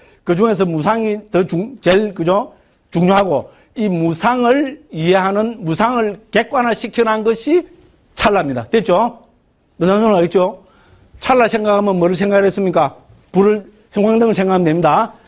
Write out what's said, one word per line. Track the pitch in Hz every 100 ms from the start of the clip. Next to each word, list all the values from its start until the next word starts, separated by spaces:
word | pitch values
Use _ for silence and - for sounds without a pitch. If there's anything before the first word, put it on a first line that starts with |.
| _ _
그 | -
중에서 | 170 226 185
무상이 | 185 160 156 226 220 208 208
더 | 175 185
중-, | 170 226 269
제일, | 165 190 214
그죠? | 180 165 196 269 - _ _ _
중요하고 | 170 175 196 196 139 - - _
이 | - 214
무상을 | 170 165 165 220 247 240 277 277 269 _
이해하는, | 156 170 190 190 202 226 220
무상을 | 165 160 226 247 214 185 _
객관화시켜놓은 | 208 233 269 240 214 226 - 226 220
것이 | 220 226 - 349 - - _ _ _
찰나입니다. | - 220 196 147 123 113
됐죠? | 226 190 180 240 - _ _ _ _ _ -
무슨 | 170 208
소리 | 220
알겠죠? | 190 170 190 185 - _ _ _ _ _ -
찰나 | - 254 226
생각하면 | 214 214 202 208 185
뭐를 | 175 180
생각을 | 202 196 196
했습니까? | 196 190 170 139 - - - _
불을, | 180 202 214 196 _ _
형광등을 | 208 208 226 233
생각하면 | 190 190 185
됩니다. | 170 165 160 165 226 -